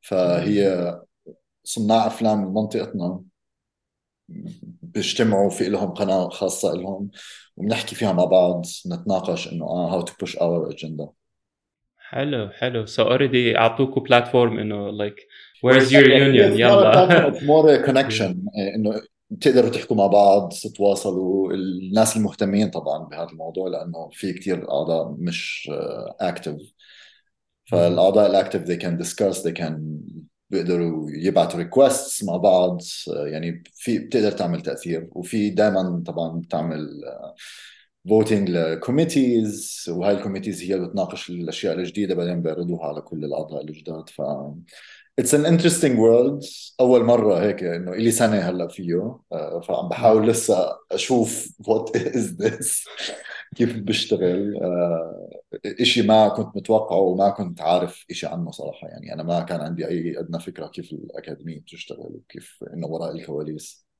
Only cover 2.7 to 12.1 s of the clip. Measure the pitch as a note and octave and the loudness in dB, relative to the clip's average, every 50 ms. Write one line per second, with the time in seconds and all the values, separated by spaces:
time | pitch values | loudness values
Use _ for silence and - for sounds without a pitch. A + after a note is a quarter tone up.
2.7 | - A2 F2+ - - G2 F2 F2 F#2 F#2 - _ _ _ _ _ _ _ _ _ | -4 -6 -6 -6 -6 -6 -6 -6 -6 -8 -12 _ _ _ _ _ _ _ _ _
3.7 | _ _ _ _ _ _ _ _ _ _ _ - - - - - - - - - | _ _ _ _ _ _ _ _ _ _ _ -18 -18 -16 -16 -16 -18 -18 -20 -20
4.7 | - _ - - - G#2+ - - - - A#2 A2 G2+ G2 G2+ G2 F2 - F2+ F#2 | -20 _ -20 -10 -6 -4 -4 -4 0 2 2 2 4 2 2 0 0 -2 -2 -2
5.7 | G#2 F#2+ G#2 F#2 E2+ - G#2 F#2+ F#2+ F#2+ F2+ - - - G2+ F#2 - - - F2+ | 0 -2 -2 -4 -2 -2 0 0 2 0 0 -2 -4 -4 -4 -4 -2 -2 -2 -2
6.7 | D2 F2+ F2+ F#2+ G2 F#2+ G2+ G2+ _ - - - - - _ _ _ - F#2+ G#2 | -2 -2 -6 -8 -8 -8 -10 -12 _ -18 -20 -20 -20 -20 _ _ _ -6 -4 -2
7.7 | A2+ A2 A2 - - - A#2 G2+ F#2 F2 F2+ F2 F#2 F#2 F2+ F2+ F2 F2 E2+ - | -2 -2 -4 -8 -6 -2 -2 0 2 2 2 6 6 6 6 4 2 -2 -4 -8
8.7 | - - - F2+ E2+ E2+ - G#2 F#2+ F#2 F#3 - F2 - - - E2+ E2+ D#2+ - | -12 -12 -10 -10 -10 -8 -4 -2 -2 -2 -2 -4 -4 -4 -6 -8 -8 -8 -6 -6
9.7 | E2 F2+ F2 E2 E2+ F2 E2+ - - _ - F2 - - E2+ E2+ E2+ E2+ D#2 - | -4 -4 -4 -2 -2 -4 -4 -6 -10 _ -10 -10 -4 -2 0 0 0 -2 -2 -6
10.7 | D2+ - D#2+ D#2 D#2 D2+ D2 C#2+ _ _ _ _ _ _ _ _ _ _ _ _ | -8 -12 -12 -12 -10 -12 -12 -14 _ _ _ _ _ _ _ _ _ _ _ _
11.7 | _ _ _ _ _ _ - - | _ _ _ _ _ _ -20 -12